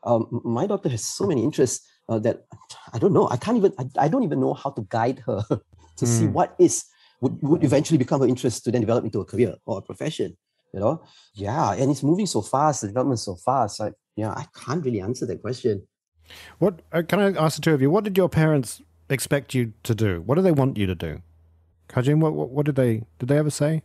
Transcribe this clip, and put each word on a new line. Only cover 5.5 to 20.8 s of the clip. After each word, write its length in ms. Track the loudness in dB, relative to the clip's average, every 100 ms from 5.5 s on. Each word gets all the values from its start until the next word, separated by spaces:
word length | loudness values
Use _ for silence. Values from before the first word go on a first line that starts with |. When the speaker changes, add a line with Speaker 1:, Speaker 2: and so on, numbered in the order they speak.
| -4 _ _ -20 -4
Speaker 1:
to 80 | 0
see 200 | 2 2
Speaker 2:
Hmm. 80 |
Speaker 1:
what 220 | 2 0 4
is, 240 | 4 4 -8 _ _ _
would, 200 | -4 -2
would 220 | 0 2
eventually 340 | 4 2 4 0
become 220 | 2 2
her 60 | 2
interest 360 | 2 -2 -4 -2
to 60 |
then 100 | 0
develop 220 | 2 0 0
into 140 | -6
a 40 | -6
career 300 | 0 0 -2 -8
or 120 | -8
a 40 |
profession, 540 | -8 -8 -8 -6 -8 -8 _ _ _
you 60 | -2
know? 200 | -2 -2 -8 _ _
Yeah, 380 | -10 -6 -2 0
and 160 | 0 0
it's 140 | 0
moving 220 | 2 2 0
so 160 | -2
fast, 400 | -2 0 0 0
the 60 | -4
development's 360 | -2 -2 -2
so 120 | -4 -6
fast. 440 | -2 0 -2 -4
I, 100 | -8 -10 _ -6
yeah, 140 | -6
I 140 | -6 -12 -16 -6
can't 180 | -4
really 160 | -2 -4
answer 240 | -4 -6 -6
that 160 | -8
question. 460 | -8 -4 -2 -4 -8 _ _ _ _ -20 -20 0
Speaker 2:
What, 220 | 0 0 _
uh, 120 | -4 0
can 120 | 2
I 100 | 2 2
ask 140 | 0 2
the 60 |
two 120 | 2
of 80 | 4
you, 80 | 4
what 140 | 2
did 140 | 2 2
your 120 | 2
parents 520 | 4 4 2 -2 -10 -20 _ _
expect 440 | -4 0 -2 0
you 180 | -2 -2 -6
to 120 | -4 0
do? 260 | 0 0
What 140 | 0 2
do 60 |
they 100 | 4
want 240 | 4 2
you 80 | 0